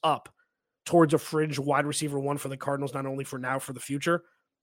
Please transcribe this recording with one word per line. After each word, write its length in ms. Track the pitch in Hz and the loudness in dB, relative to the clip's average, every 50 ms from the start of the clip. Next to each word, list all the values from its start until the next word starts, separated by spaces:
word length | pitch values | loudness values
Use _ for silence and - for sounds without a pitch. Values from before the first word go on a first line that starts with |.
| - | 2
up 260 | 160 - 117 - - _ _ _ _ _ _ _ _ _ _ - | 2 2 0 -2 -10 _ _ _ _ _ _ _ _ _ _ -2
towards 300 | - 175 170 165 143 156 | 4 6 8 8 8 6
a 20 | |
fringe 400 | 143 - - 160 156 156 156 135 | 2 0 0 -2 0 0 0 -2
wide 300 | 139 135 147 139 143 143 | -4 -2 0 0 0 0
receiver 320 | 147 139 - 156 147 143 139 | 0 -2 -4 -4 -2 -2 -2
one 180 | 135 143 147 | -2 -2 -2
for 120 | 139 - 135 | -4 -4 -8
the 80 | 135 | -8
Cardinals, 360 | 131 - 139 139 139 139 131 127 | -6 -4 -4 -2 -2 -2 -4 -4
not 140 | 135 135 | -6 -6
only 160 | 135 135 139 135 | -6 -6 -6 -8
for 160 | - 139 127 | -8 -8 -6
now, 180 | 127 127 135 | -4 -2 -4
for 160 | 135 - - 127 | -4 -4 -8 -12
the 60 | 123 | -10
future, 460 | - - 143 143 - 170 170 170 - _ _ _ _ _ _ _ | -8 -8 -6 -2 0 0 0 0 -2 _ _ _ _ _ _ _